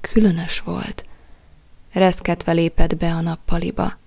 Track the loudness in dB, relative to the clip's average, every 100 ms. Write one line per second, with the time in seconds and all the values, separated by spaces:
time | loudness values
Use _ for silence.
0 | 2 4 4 2 -4 -8 -6 -8 -8 -12
1 | -16 -20 -20 -20 -20 -20 _ -20 -8 2
2 | 2 2 -4 -4 -2 0 0 4 4 4
3 | -2 -2 -4 -6 0 0 0 -4 -4 -6